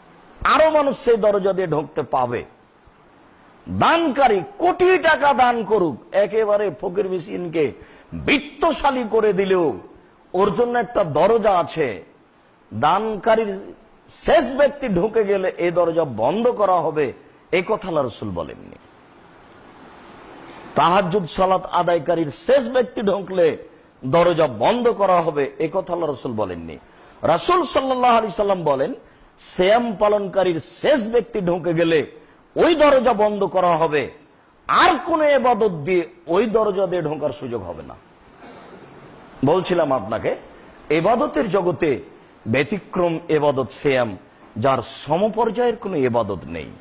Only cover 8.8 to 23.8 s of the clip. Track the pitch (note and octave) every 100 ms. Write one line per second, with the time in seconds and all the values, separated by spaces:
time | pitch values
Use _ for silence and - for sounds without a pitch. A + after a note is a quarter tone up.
8.8 | C#4+ B3+ A3 A3 G#3+ F#3 F#3+ F#3 D#3+ A2
9.8 | - - _ _ _ F#3 G#3 F3+ A#3+ A#3+
10.8 | A3+ - F3 C#3+ F#3+ A3+ G#3 F#3 D#3+ D#3+
11.8 | C3+ F2+ - _ _ _ _ _ - G#2
12.8 | D3 F#3+ A3 G#3 A#3 A3 G#3+ F#3+ G3 -
13.8 | _ _ - - - D4+ B3 C4+ C#4+ C#4
14.8 | B3+ F3 G#3+ A3 G3+ G3+ F#3 - F3 F3
15.8 | E3+ E3 D#3 A2 A#2+ G3 A#3+ G#3 G3 F3+
16.8 | D#3 D#3 C3+ - - _ - E3+ F#3 G#3
17.8 | F#3 D#3 B2+ - G#2+ E2+ C#2+ G1+ G1+ -
18.8 | - _ _ - - - - - - -
19.8 | - - - - - - - - - -
20.8 | D#3 F#3 F3+ G3+ D#3+ - F#3 F#3 F#3 F3
21.8 | F3 E3+ C#3+ E3 D3+ - - C#4 A#3 B3+
22.8 | B3 - G3+ G3 F3 F#3 E3 A2+ - -